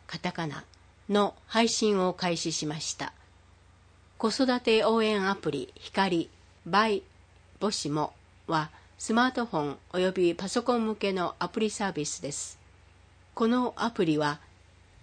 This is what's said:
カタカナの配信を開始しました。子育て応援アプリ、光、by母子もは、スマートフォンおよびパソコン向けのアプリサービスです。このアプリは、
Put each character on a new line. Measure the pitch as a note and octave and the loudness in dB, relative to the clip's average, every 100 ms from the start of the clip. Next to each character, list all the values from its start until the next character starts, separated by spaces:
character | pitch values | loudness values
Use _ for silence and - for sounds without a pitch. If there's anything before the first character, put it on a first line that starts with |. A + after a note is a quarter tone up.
| - | -12
カ | E3 | -8
タ | F3+ | -6
カ | - D#3+ | -6 -6
ナ | D3+ - - - - - | -8 -14 -20 -20 -16 0
の | G3+ G3+ - - | 2 2 -2 -2
配 | A3+ A3+ | 2 2
信 | - G#3+ G3+ F#3 | 2 2 2 2
を | |
開 | F3 F#3 E3+ | 0 -2 -2
始 | E3 | -2
し | D#3 | -4
ま | D#3 D#3+ | -4 -6
し | - | -8
た。 | - C3+ - - - - - - - - - - - | -8 -10 -12 -20 -20 -20 -20 -20 -20 -20 -20 -20 -4
子 | A3+ | -2
育 | - B3+ B3 | 2 2 2
て | A#3 A3 | 2 4
応 | A3 A3+ | 4 4
援 | A3 G#3+ F#3+ | 2 2 0
ア | G3 | -2
プ | D#3+ | -2
リ、 | C#3+ - | -4 -6
光、 | - - - F#3+ F3 - - - - - | -12 -6 0 2 2 -2 -8 -20 -18 0
by | F#3 A3 G3+ - - - - - - | 2 4 0 -6 -20 -20 -20 -20 -6
母 | G3+ | -4
子 | - D3+ | -2 -2
も | D3+ D3+ - - - - | -2 -2 -6 -20 -16 -2
は、 | E3 D3+ - - - | -2 -2 -8 -20 -10
ス | - | -2
マ | A3+ B3+ | 2 2
ー | |
ト | B3+ | 0
フ | A3+ E3 | -2 -2
ォ | D3 | -2
ン | C3+ - | -6 -6
お | F3+ | 0
よ | F#3 | 0
び | F#3 F3 | 4 2
パ | E3+ F#3+ | 2 -2
ソ | B3 | -2
コ | A#3+ A#3+ | 0 0
ン | A3 | 0
向 | G#3 | -2
け | G3+ | -2
の | F#3+ F3 - | 0 -2 -4
ア | F3+ | -6
プ | - | -2
リ | A3 | -2
サ | - G3+ | -2 -4
ー | |
ビ | E3 D3 | -4 -6
ス | - | -6
で | C#3+ | -8
す。 | - - - - - - - - - - - | -8 -10 -14 -20 -20 -20 -20 -20 -20 -14 -2
こ | A3+ | 2
の | B3 B3 - | 2 0 -2
ア | A3+ | -4
プ | A#3 | 0
リ | E3+ D3+ | 2 2
は、 | D3 D#3 - - - - - - | 0 -2 -10 -20 -20 -20 -20 -20